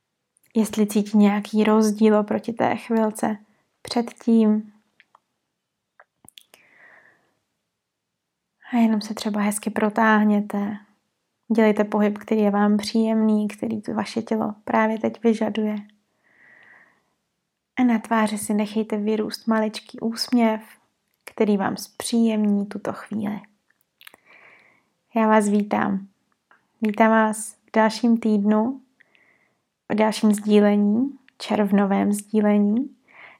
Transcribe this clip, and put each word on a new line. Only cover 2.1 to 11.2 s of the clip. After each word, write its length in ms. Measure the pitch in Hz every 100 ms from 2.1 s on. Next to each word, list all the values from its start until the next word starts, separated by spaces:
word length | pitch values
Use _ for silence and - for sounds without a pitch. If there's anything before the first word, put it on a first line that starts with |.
| 208
oproti 360 | 208 214 220
té 240 | 233 240 226
chvilce 600 | - 226 220 214 220 214 _ _ _ _
předtím. 880 | - 240 233 - - 226 220 214 214 - _ _ _ _ _ _ _ _ _ _ _ _ _ _ _ - - - _ _ - - _ _ _ _ _ _ _ _ _ _ _ _ _ _ _ _ -
A 40 | 240
jenom 240 | 226 214
se 140 | -
třeba 260 | 214 214 208
hezky 300 | 208 208 -
protáhněte. 1080 | 220 214 214 220 214 214 208 208 202 202 208 - _ _ _